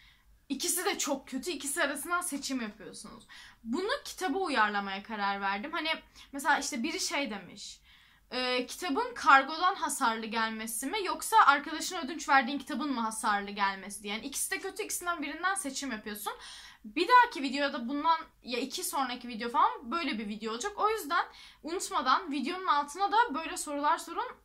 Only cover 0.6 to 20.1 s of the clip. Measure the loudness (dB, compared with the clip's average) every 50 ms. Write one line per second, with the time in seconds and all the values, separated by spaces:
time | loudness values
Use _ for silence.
0.6 | -2 0 0 0 0 0 -2 0 -2 -2 -2 -4 -4 -6 -8 -6 -4 -6 -6 -6
1.6 | -6 -4 0 0 0 0 0 -4 -4 -2 -2 -2 -2 -2 -4 -6 -4 -4 -4 -4
2.6 | -4 -6 -8 -12 -16 -16 -14 -14 -16 -16 -18 -18 -20 -20 -20 -20 -20 -20 -20 _
3.6 | -6 -4 -2 0 0 0 -2 -2 -4 -8 -6 -4 -2 0 0 0 0 2 2 4
4.6 | 4 4 2 0 -2 -2 -4 -6 -6 -6 -4 -2 0 0 0 0 0 -2 -2 -2
5.6 | -4 -4 -4 -2 -2 -2 -2 -4 -6 -12 -20 -20 -16 -12 -10 -2 2 2 2 2
6.6 | 2 -2 -2 -2 -2 -2 -2 -2 -2 -2 0 0 -2 -2 -4 -8 -10 -14 -16 -16
7.6 | -16 -16 -16 -18 _ -20 -20 -20 -20 _ _ _ _ -8 -4 -2 0 0 0 0
8.6 | -2 -4 -6 -6 -4 0 0 0 0 -2 -4 2 8 10 10 10 8 6 2 2
9.6 | 2 2 2 2 0 -2 0 2 2 2 2 0 -2 -2 0 0 0 0 -2 -4
10.6 | -6 -6 -6 -6 -4 -4 -2 -2 -2 -2 -2 -4 -2 4 6 8 10 10 8 6
11.6 | 4 -2 -6 -6 -4 -4 -4 -4 -4 -4 -6 -4 2 4 6 6 6 4 0 -4
12.6 | -4 -4 -4 -2 -2 0 0 0 -2 -2 -2 -2 0 0 0 0 0 -4 -2 0
13.6 | 0 0 0 -2 -8 -12 -12 -10 -6 -6 -6 -6 -6 -6 -4 -4 -4 -2 -4 -4
14.6 | -4 -6 -6 -6 -6 -6 -6 -4 -4 -4 -4 -2 -4 -6 -4 -2 -2 0 0 -2
15.6 | -2 -4 -4 -4 -6 -6 -6 -6 -8 -8 -8 -6 -6 -6 -6 -8 -10 -16 -16 -16
16.6 | -18 -20 -20 -18 -18 -4 -2 0 4 8 8 8 8 6 2 -2 -4 -2 0 0
17.6 | 0 0 -2 -4 -4 -4 -2 2 4 4 4 2 0 -6 _ _ -10 -6 -4 -4
18.6 | -4 -4 -4 -6 -6 -2 -2 -2 -2 -2 -4 -6 -8 -8 -6 -6 -4 0 4 4
19.6 | 4 4 2 -2 -4 -2 -2 0 0 -2